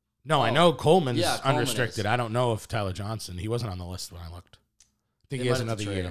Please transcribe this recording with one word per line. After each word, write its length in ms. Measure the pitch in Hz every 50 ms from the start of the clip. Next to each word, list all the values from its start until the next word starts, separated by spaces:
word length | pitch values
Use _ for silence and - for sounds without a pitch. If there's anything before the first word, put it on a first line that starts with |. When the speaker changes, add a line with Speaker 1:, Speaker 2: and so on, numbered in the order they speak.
| _ _ _ _ -
Speaker 1:
No, 160 | 131 156 139
I 100 | 120 113
Speaker 2:
Oh. 20 | 117
Speaker 1:
know 200 | 151 175 175 151
Coleman's 460 | - - 151 175 190 151 127 123 -
Speaker 2:
Yeah, 180 | - 147 120
Coleman 240 | 107 - 135 143 147
Speaker 1:
unrestricted. 380 | 120 131 113 123 123 110 - 113
Speaker 2:
is. 40 | 98
Speaker 1:
I 100 | 104 117
don't 140 | 123 120 110 110
know 200 | 123 127 120 110
if 140 | 101 -
Tyler 260 | - - 113 101 92 92
Johnson. 440 | - 98 104 110 98 - - 87 90
He 80 | 90
wasn't 240 | 110 117 117 117 104
on 80 | 92 90
the 60 | 87
list 260 | 87 92 - - -
when 100 | 87 87
I 80 | 85 85
looked. 280 | 87 85 - _ -
I 680 | _ _ _ _ _ - _ _ _ _ _ _ _ _
think 120 | - 139 123
Speaker 2:
They 40 | 127
Speaker 1:
he 20 |
has 120 | 123 123 131
Speaker 2:
might 100 | 117 113
have 80 | 113 101
to 40 | 107
Speaker 1:
another 0 |
Speaker 2:
trade 100 | 101 101
Speaker 1:
year. 80 | 92 90 90